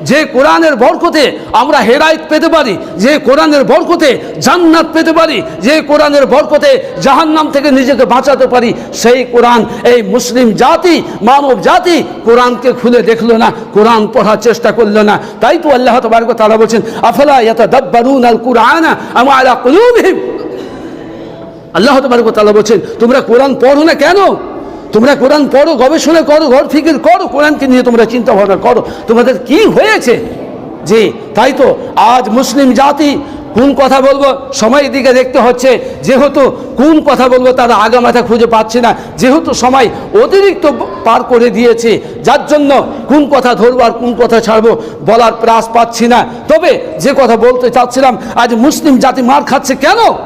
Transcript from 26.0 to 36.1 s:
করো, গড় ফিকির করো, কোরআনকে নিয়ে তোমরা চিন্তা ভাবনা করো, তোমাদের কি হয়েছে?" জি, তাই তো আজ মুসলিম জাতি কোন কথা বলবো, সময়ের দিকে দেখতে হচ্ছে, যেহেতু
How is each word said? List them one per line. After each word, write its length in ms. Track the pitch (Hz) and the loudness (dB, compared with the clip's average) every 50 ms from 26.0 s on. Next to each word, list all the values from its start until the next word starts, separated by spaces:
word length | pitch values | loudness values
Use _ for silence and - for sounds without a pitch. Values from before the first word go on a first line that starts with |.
| - 262 330 330 | 0 2 2 2
করো, 260 | 294 269 294 311 320 285 | 2 2 2 2 2 2
গড় 200 | 240 277 302 - | 2 2 2 2
ফিকির 320 | - 302 294 320 311 254 | -2 0 0 0 -2 0
করো, 280 | - 302 349 370 370 - | 2 2 2 2 0 -4
কোরআনকে 400 | - 277 294 302 302 226 269 262 | -2 0 0 0 0 -2 0 0
নিয়ে 160 | 254 254 247 | 2 2 2
তোমরা 220 | 247 233 226 226 | 2 2 2 0
চিন্তা 280 | 220 233 247 220 220 233 | 0 0 -2 -2 0 0
ভাবনা 220 | 196 202 196 196 | 0 2 0 0
করো, 280 | 175 - 226 247 220 - - - - - - | 0 0 0 0 0 -2 -6 -12 -14 -4 -2
তোমাদের 280 | 247 226 240 247 254 - - | 0 2 2 2 0 -2 -2
কি 180 | - 254 359 453 | 0 0 2 2
হয়েছে?" 640 | 330 175 196 330 427 440 370 - 240 220 160 - - - - - - - - - - - - - | 2 2 2 2 2 0 0 0 0 -2 -2 -2 -10 -12 -12 -14 -14 -14 -16 -16 -16 -16 -14 -4
জি, 260 | 147 202 226 214 160 - - - - - | 0 0 2 2 0 -2 -8 -14 -8 -2
তাই 180 | 202 233 269 269 262 | 0 0 0 0 0
তো 180 | 269 214 165 - - - - | 0 0 0 -2 -6 -8 -2
আজ 340 | 175 190 220 247 254 247 214 | 0 2 2 2 0 0 0
মুসলিম 440 | 208 247 269 - - 285 277 254 233 | -2 -2 -2 0 0 0 2 2 2
জাতি 440 | 233 269 277 285 277 311 285 269 185 - - - - - - - | 2 2 0 0 0 0 -2 -2 -4 -8 -10 -14 -16 -16 -6 -2
কোন 220 | 202 254 285 269 | 0 0 2 2
কথা 260 | 226 277 254 262 269 | 2 0 2 2 2
বলবো, 520 | 262 269 269 277 285 277 247 - - - 180 | 2 2 2 2 0 -2 -2 -2 -8 -12 -6
সময়ের 380 | - 208 220 247 294 285 262 | -2 -2 0 0 0 0 -2
দিকে 220 | 233 277 240 262 247 | -4 -2 0 2 2
দেখতে 260 | 254 254 262 254 285 | 2 0 0 0 0
হচ্ছে, 400 | 220 240 247 247 247 262 240 196 - - - - - | 2 2 0 2 2 0 0 0 -2 -8 -12 -8 -2
যেহেতু 480 | 160 | 0